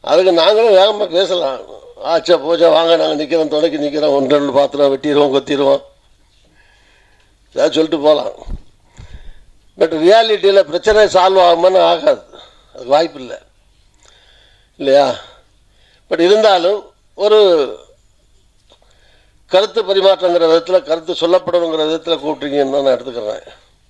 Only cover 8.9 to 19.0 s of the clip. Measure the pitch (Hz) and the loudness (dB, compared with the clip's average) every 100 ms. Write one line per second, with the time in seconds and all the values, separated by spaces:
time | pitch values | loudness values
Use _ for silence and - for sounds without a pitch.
8.9 | - - - - - - _ _ - 160 | -20 -20 -20 -20 -20 -20 _ _ -4 -2
9.9 | 160 165 220 226 202 190 196 151 170 208 | 0 4 4 2 0 2 2 0 -2 0
10.9 | 214 208 185 185 190 175 170 185 185 170 | 2 2 2 2 4 2 2 2 2 2
11.9 | 170 147 127 - - - _ _ - 123 | 0 0 -2 -8 -20 -20 _ _ -20 -2
12.9 | 147 165 143 123 - _ _ _ _ _ | -2 -2 -6 -16 -18 _ _ _ _ _
13.9 | _ _ _ _ _ _ _ _ _ 139 | _ _ _ _ _ _ _ _ _ 0
14.9 | 139 135 117 - _ _ _ _ _ _ | 2 2 -4 -14 _ _ _ _ _ _
15.9 | _ _ 165 170 214 214 185 175 202 - | _ _ -2 2 4 4 2 0 -4 -8
16.9 | _ _ - 208 214 202 165 127 - 65 | _ _ -4 2 4 4 2 -2 -8 -20
17.9 | _ _ _ _ _ _ _ _ _ _ | _ _ _ _ _ _ _ _ _ _
18.9 | _ | _